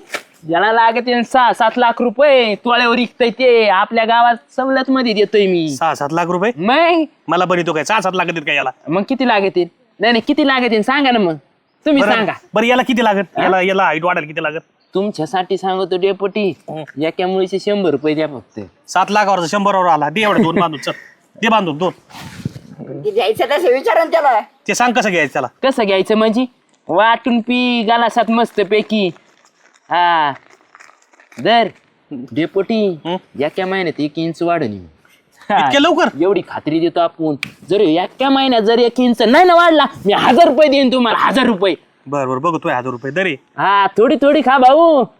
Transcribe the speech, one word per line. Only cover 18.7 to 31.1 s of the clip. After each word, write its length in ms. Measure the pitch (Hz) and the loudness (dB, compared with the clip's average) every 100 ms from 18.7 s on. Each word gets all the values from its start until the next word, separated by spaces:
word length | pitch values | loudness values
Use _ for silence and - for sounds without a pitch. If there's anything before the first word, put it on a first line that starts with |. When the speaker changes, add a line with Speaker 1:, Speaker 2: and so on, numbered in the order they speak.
| _ _ | _ _
Speaker 2:
सात 180 | 175 190 | -2 0
लाखावरचं 360 | 208 202 190 165 | 0 2 0 0
शंभरावर 400 | 202 202 190 180 | -2 0 0 2
आला, 240 | 156 147 | 2 0
दे 100 | 160 | -2
एवढं 220 | 214 185 | 0 0
दोन 180 | 170 170 | 0 0
बांधून, 200 | 170 147 | -2 -4
चल. 120 | - - - _ _ - | -10 -10 -14 _ _ -6
दे 60 | 226 | 0
बांधून 300 | 226 180 147 | 0 0 -4
दोन. 140 | 180 - _ - - - - - - - - - | -6 -6 _ -20 -18 -12 -12 -12 -20 -20 -16 -8
Speaker 3:
ते 60 | 427 | -4
द्यायचं 340 | 403 202 220 | -2 -2 -2
तसं 280 | 285 285 359 | -2 0 2
विचारा 320 | 508 453 427 | 0 2 0
ना 60 | 330 | 0
त्याला. 300 | 330 294 233 247 _ - | 0 2 0 -2 _ -8
Speaker 2:
ते 60 | |
सांग 180 | 196 240 | -2 0
कसं 180 | 240 208 | 0 0
घ्यायचं 220 | 175 143 | 0 -2
त्याला. 160 | 147 127 - | -2 -8 -4
Speaker 1:
कसं 220 | 254 254 | -4 -2
घ्यायचं 300 | 208 190 190 | 0 0 0
म्हणजे? 300 | 214 220 220 254 - _ _ - | 0 0 0 -4 -8 _ _ -4
वाटून 520 | 165 220 226 - 233 | 0 2 0 0 -2
पी 420 | 220 247 247 240 | -2 -2 0 -2
गालासात 480 | 214 233 233 240 220 | 0 0 0 -2 -2
मस्त 300 | 226 226 - | 0 -2 -2
पैकी. 500 | 185 214 208 214 185 - _ _ _ _ _ _ _ | -2 -2 -2 -2 -2 -6 _ _ _ _ _ _ _
हा. 420 | 160 175 165 147 131 _ _ _ _ - _ _ | 0 0 0 -2 -4 _ _ _ _ -20 _ _